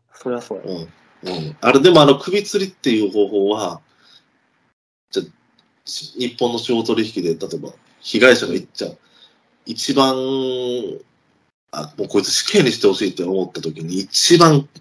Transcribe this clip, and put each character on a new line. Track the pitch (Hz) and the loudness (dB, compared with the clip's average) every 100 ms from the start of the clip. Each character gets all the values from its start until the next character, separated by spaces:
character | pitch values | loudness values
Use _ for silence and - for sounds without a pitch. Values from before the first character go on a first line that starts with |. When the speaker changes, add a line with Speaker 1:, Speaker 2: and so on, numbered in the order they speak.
| _ | _
Speaker 1:
そ | - 127 | -14 -10
れ | 120 | -8
は | |
そ | - 98 | -10 -12
う | |
や。 | |
Speaker 2:
う | 95 | -10
ん。 | 87 82 _ _ _ 92 90 | -10 -12 _ _ _ -10 -8
う | 76 | -10
ん。 | - | -2
あ | 117 | 2
れ、 | 135 | 6
で | 175 | 6
も | 160 | 8
あ | 151 | 8
の | - | 4
首 | 185 202 | 0 -4
吊 | 202 202 | -2 -4
り | 190 | -4
っ | |
て | - 127 | -4 -2
い | 110 101 | 0 0
う | |
方 | 104 101 | 0 0
法 | 104 101 | 0 0
は、 | 107 92 80 _ _ _ _ _ _ _ _ _ _ _ _ _ | 0 -4 -10 _ _ _ _ _ _ _ _ _ _ _ _ _
じ | 95 | -8
ゃ、 | 82 _ _ _ _ _ - | -8 _ _ _ _ _ -16
日 | - - 123 123 - | -14 -14 -10 -10 -4
本 | 120 | -2
の | 117 | -2
司 | 120 | -4
法 | 117 | -2
取 | 117 113 107 | -2 -2 -4
引 | 98 | -4
で、 | 87 80 | -4 -4
例 | 95 82 | -8 -10
え | |
ば、 | - - _ _ | -12 -20 _ _
被 | - 107 | -8 4
害 | 127 - | 4 4
者 | 85 | 0
が | |
言 | - | -6
っ | - | -8
ち | - - | -10 -12
ゃ | |
う。 | - _ _ _ _ _ _ - | -12 _ _ _ _ _ _ -14
一 | 113 - | -8 -2
番、 | 135 135 131 131 135 131 127 123 123 98 - - _ _ _ _ _ _ | 2 2 0 -4 -4 -4 -6 -6 -6 -8 -12 -18 _ _ _ _ _ _
あ、 | - 78 - | -14 -12 -10
も | 95 | -2
う | |
こ | 101 | -2
い | |
つ | - | 0
死 | - - | -2 0
刑 | 208 | 2
に | 131 | 2
し | - | 2
て | 104 | 2
ほ | |
し | 92 98 | 2 -2
い | |
っ | |
て | 90 | -4
思 | 90 95 90 | -4 -2 -4
っ | |
た | 82 | -8
時 | 80 78 | -10 -10
に、 | 80 92 | -8 -8
一 | 98 - - 170 | -4 0 4 6
番、 | 165 147 151 _ | 6 4 0 _